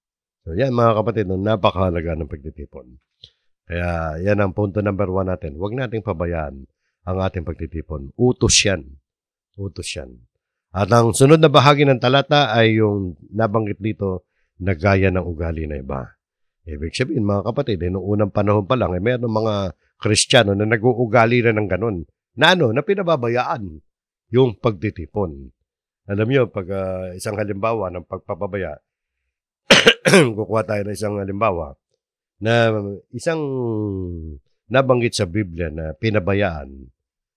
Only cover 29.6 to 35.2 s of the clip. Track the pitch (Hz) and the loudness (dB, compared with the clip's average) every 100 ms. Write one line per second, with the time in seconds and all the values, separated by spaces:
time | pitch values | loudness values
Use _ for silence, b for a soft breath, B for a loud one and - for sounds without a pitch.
29.6 | - - - - 175 190 135 104 95 110 | 2 4 4 2 4 4 4 0 -2 -2
30.6 | 110 104 101 98 104 104 98 98 110 87 | 0 -4 -4 -4 -4 -4 -6 -2 0 -2
31.6 | 71 69 _ _ _ _ _ _ 104 117 | -6 -14 _ _ _ _ _ _ 0 2
32.6 | 113 110 101 101 - 123 - 160 147 131 | 2 0 -4 -8 -12 -8 -4 -4 -4 -4
33.6 | 120 110 104 95 92 85 80 71 _ _ | -4 -2 -4 -4 -6 -8 -12 -14 _ _
34.6 | - 123 135 127 117 - | -2 0 2 2 0 -2